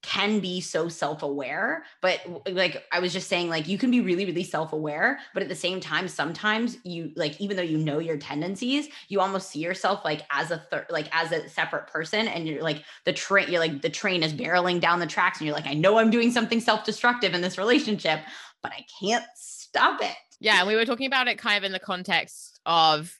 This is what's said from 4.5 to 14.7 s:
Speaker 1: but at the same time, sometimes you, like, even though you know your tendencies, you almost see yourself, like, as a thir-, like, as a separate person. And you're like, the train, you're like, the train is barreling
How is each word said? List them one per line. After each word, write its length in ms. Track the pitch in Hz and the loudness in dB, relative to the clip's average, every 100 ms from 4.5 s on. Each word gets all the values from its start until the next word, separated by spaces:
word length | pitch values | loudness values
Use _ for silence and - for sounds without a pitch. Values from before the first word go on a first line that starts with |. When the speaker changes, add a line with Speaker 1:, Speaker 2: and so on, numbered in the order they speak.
| - 156 156 151 147 214 269 - | -4 -2 -4 -4 0 0 -2 -6
Speaker 1:
but 80 | - | -6
at 60 | 180 | -6
the 80 | 151 | -4
same 240 | 175 185 | -4 -4
time, 260 | - 156 180 | -4 -2 -4
sometimes 720 | - 147 165 214 220 240 - | -4 -4 -2 0 0 0 -4
you, 260 | 185 170 160 160 | -10 -8 -8 -2
like, 240 | 156 151 | -4 -2
even 160 | 202 196 | -4 -2
though 60 | |
you 120 | 175 156 | 0 0
know 220 | 156 143 | 0 -2
your 180 | 165 151 | -2 -4
tendencies, 680 | - 147 170 196 247 277 294 - - | -4 -4 -4 -4 -2 -2 -2 -12 -4
you 120 | 196 | 0
almost 300 | 190 190 185 | 2 0 -6
see 80 | 147 | -6
yourself, 460 | 165 180 196 190 | -4 0 0 0
like, 180 | - 151 - | 0 -4 -2
as 220 | 143 156 | -2 -2
a 60 | 165 - | -4 -4
thir-, 160 | 151 - | -8 -4
like, 180 | 165 151 | -4 -2
as 220 | 165 165 | 0 0
a 160 | 160 147 | -2 -4
separate 400 | - 156 151 - | -4 -2 -4 -6
person. 400 | 156 160 208 226 | -6 -2 -2 -2
And 180 | 170 160 | -2 -4
you're 160 | 143 | -4
like, 220 | 160 151 - - | -2 -4 -8 -6
the 100 | - | -4
train, 360 | 180 - 196 160 | -2 2 2 4
you're 80 | 175 | 2
like, 240 | 165 143 | 2 0
the 80 | 165 | -4
train 320 | 160 208 185 | -2 0 2
is 100 | 160 | 0
barreling 480 | 151 160 180 180 | -2 2 2 4